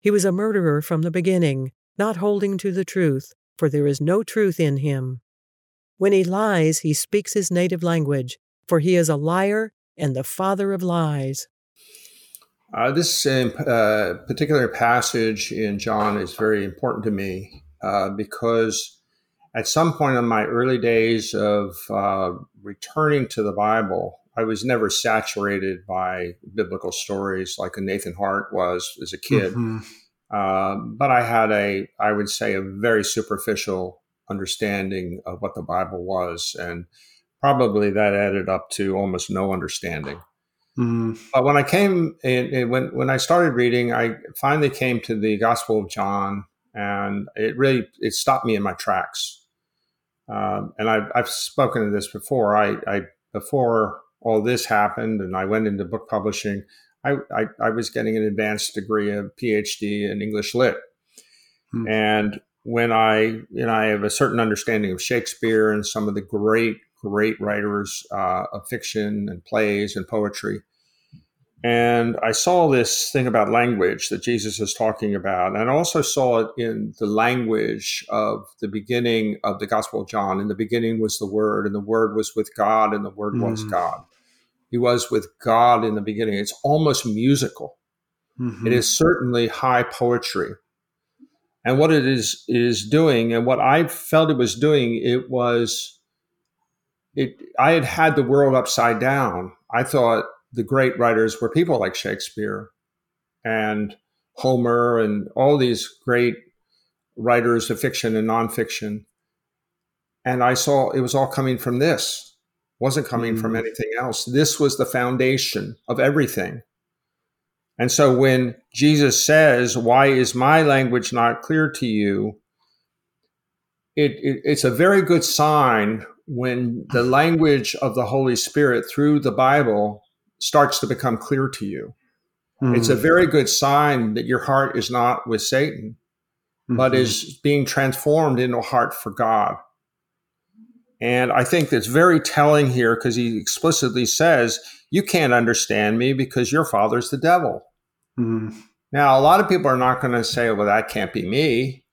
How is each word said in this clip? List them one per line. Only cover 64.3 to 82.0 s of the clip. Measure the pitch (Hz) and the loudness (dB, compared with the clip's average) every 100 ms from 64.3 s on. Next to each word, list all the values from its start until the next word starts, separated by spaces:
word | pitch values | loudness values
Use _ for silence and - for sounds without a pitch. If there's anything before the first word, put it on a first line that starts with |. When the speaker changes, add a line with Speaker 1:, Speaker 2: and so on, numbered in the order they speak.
| 110 | 2
Speaker 2:
understanding | 110 104 - 110 104 | 0 0 -2 -2 -2
of | 92 | -4
Shakespeare | - 123 117 - 113 110 107 | -2 -4 -4 -4 0 2 2
and | 107 | 0
some | 101 110 104 | -4 -4 -4
of | |
the | 101 | -4
great, | 98 107 104 113 117 107 _ _ | -6 -2 0 2 0 -4 _ _
great | 107 104 107 110 | -6 -2 -2 -2
writers, | 104 104 104 101 101 - - | -4 -4 -4 -4 -6 -12 -10
uh, | 98 95 92 - | -6 -2 -4 -6
of | 101 - | -12 -10
fiction | 120 - 110 104 104 101 | -10 -6 -4 -4 -4 -6
and | 90 | -10
plays | - 110 107 101 104 | -6 -2 0 0 -4
and | 101 92 | -6 -6
poetry. | 110 104 101 107 104 _ _ _ _ _ - _ _ _ _ | -4 -4 -4 -8 -8 _ _ _ _ _ -20 _ _ _ _
And | 120 117 117 120 117 117 | 0 2 4 2 0 0
I | 113 | -2
saw | 110 - 180 165 | 0 2 4 4
this | 131 113 - - | 4 2 -2 -2
thing | 139 127 | -2 2
about | 110 104 | 2 2
language | 113 120 110 90 107 - | 2 2 2 0 0 -6
that | 101 | -6
Jesus | - 120 104 104 | -2 -2 -2 -6
is | 104 | -6
talking | - 110 107 107 | -2 -2 -2 -4
about. | 101 92 92 92 101 | -2 -2 0 0 0
And | 117 | 0
I | |
also | 143 170 165 | 0 0 -2
saw | 139 - 127 117 | -2 0 2 2
it | 110 - | 0 -4
in | 117 110 107 107 | -6 -4 -8 -6
the | 104 | -2
language | 107 117 123 113 110 110 110 - - - | 0 2 0 -2 -2 -2 -4 -6 -10 -6
of | 110 107 107 104 _ | -4 -2 -4 -10 _
the | 104 | -8
beginning | 107 101 120 120 113 107 104 | -8 -4 -2 0 0 0 -4
of | - 95 | -6 -6
the | 101 | -2
Gospel | 107 110 107 | -4 -2 -8
of | 101 | -6
John. | 107 98 95 | -4 -2 -2
"In | 104 | -4
the | |
beginning | 98 107 117 113 113 | -4 -2 0 -2 0
was | 107 - | -2 -2
the | 101 | -4
Word, | 107 107 104 | 0 0 0
and | 101 | -2
the | 101 | -4
Word | 101 113 | -2 0